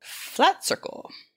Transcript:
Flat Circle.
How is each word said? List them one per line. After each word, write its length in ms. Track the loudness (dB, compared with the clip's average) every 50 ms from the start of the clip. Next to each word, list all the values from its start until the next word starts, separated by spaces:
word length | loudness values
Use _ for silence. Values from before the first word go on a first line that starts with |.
Flat 640 | -18 -16 -14 -12 -12 -8 2 4 6 6 6 2 -2
Circle. 460 | -2 -2 -2 -4 -8 -10 -10 -14 -14 -18 -18 -20 _ _